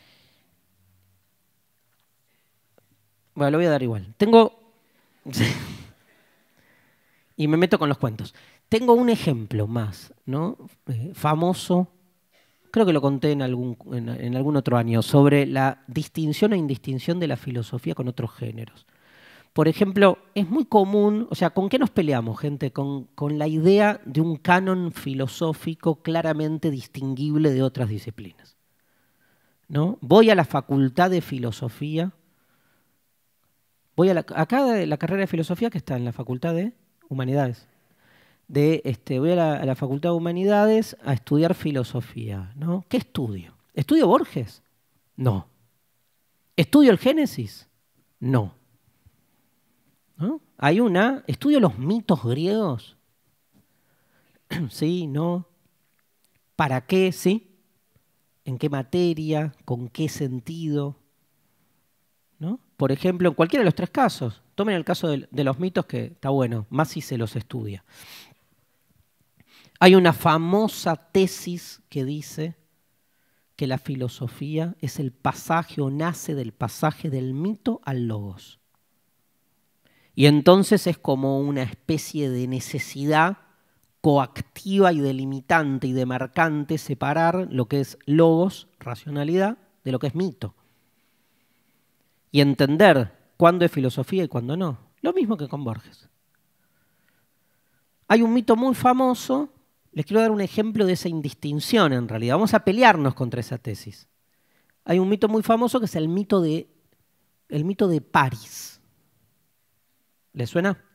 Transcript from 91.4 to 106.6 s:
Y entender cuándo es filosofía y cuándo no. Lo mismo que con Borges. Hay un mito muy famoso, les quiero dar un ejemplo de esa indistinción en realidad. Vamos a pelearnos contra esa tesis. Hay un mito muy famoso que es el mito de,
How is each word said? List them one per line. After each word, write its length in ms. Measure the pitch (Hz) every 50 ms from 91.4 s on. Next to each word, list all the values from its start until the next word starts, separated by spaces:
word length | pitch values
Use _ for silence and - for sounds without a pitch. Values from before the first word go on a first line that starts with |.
| _ _ _ _ _ _ _ _ _ _ _ _ _ _ _ _ _ _
Y 80 | - 143
entender 720 | 143 143 131 - 143 135 147 156 208 190 156 135 113 - - _ _ _ _
cuándo 300 | - 175 170 180 180 175
es 60 | 165
filosofía 520 | - 151 127 127 - 143 123 - 196 190 175
y 60 | -
cuándo 260 | - 123 117 123 151
no. 240 | 180 190 160 123 - - _ _ _
Lo 100 | - 330
mismo 240 | 359 370 277 208 226
que 140 | 151 147 127
con 140 | 151 147 139
Borges. 460 | 113 - - - - - _ _ _ _ _ _ _ _ _ _ _ _ _ _ _ _ _ _ _ _ _ _ _ _ _ _ _ _ _ _ _ _ _ _ _ _ _ _ _ _ _ _
Hay 140 | - 202 233
un 120 | 233 226 233
mito 220 | 254 220 - 226
muy 180 | 226 254 269 240
famoso, 760 | - - 254 254 254 262 254 247 - - - 262 277 294 - _ _ _ _ _ _ _ _
les 140 | - 156 151
quiero 160 | - 202 220
dar 100 | 226 220
un 100 | 214 202
ejemplo 440 | 190 170 - 220 214 226 202 226 202
de 80 | 180 180
esa 160 | - - 175
indistinción 800 | 165 156 147 143 - - - 147 147 151 - - 240 220 185 147
en 160 | 131 123 120
realidad. 280 | 107 110 110 117 120 135
Vamos 180 | 180 220 190 226
a 100 | 214 -
pelearnos 520 | 196 190 233 254 226 196 156 143 131 -
contra 260 | - 131 117 113 120
esa 160 | 113 - 131
tesis. 500 | 117 - 113 101 - - 104 101 - _ _ _ _ _ _ _ _ _ _ _ _ _ _ _ _ _
Hay 140 | - 170 185
un 100 | 185 190
mito 180 | 214 190 233
muy 160 | 208 220 220 -
famoso 360 | - 226 226 240 240 - 254
que 80 | 220
es 80 | - -
el 120 | 165 156
mito 340 | 160 170 196 202 - 208 190
de, 280 | 170 156 156 165